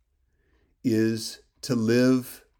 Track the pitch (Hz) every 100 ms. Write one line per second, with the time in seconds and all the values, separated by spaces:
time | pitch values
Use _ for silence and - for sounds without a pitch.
0 | _ _ _ _ _ _ _ _ 127 110
1 | 113 113 110 - _ _ - 120 110 120
2 | 127 127 123 - _